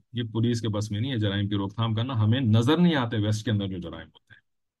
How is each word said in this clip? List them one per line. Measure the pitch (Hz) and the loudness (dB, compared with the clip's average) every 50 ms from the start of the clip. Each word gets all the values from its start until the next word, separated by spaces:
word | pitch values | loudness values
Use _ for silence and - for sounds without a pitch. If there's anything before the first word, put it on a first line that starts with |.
| _ _ - | _ _ -8
ये | 117 120 | -8 -6
पुलिस | 110 107 113 110 120 120 110 | -4 -2 -2 0 0 0 -2
के | 113 113 | -2 -4
बस | 101 104 104 107 104 | -4 -4 -4 -4 -4
में | 104 | -4
नहीं | 120 139 | -4 -4
है | 131 110 | -2 -2
जराइम | 104 101 98 101 104 98 | 0 0 0 0 -2 -2
की | 104 | -2
रोकथाम | 98 98 101 - - 113 117 110 | -2 -4 -4 -4 -2 -2 -2 0
करना। | 113 120 135 135 | -2 -2 -2 0
हमें | 110 107 107 117 135 135 | 0 2 2 2 2 4
नजर | 107 107 117 117 127 160 170 | 4 4 4 4 4 4 4
नहीं | 180 175 156 | 4 4 4
आते | 139 120 117 123 107 | 2 0 0 0 0
वेस्ट | 101 107 107 - - | 0 0 0 -2 0
के | 123 | 0
अंदर | 107 101 98 95 | 0 0 0 -4
जो | 95 90 | -6 -8
जराइम | 87 82 82 82 80 78 | -8 -10 -12 -12 -14 -18
होते | _ _ _ _ - | _ _ _ _ -20
हैं, | _ _ _ _ _ _ _ _ _ | _ _ _ _ _ _ _ _ _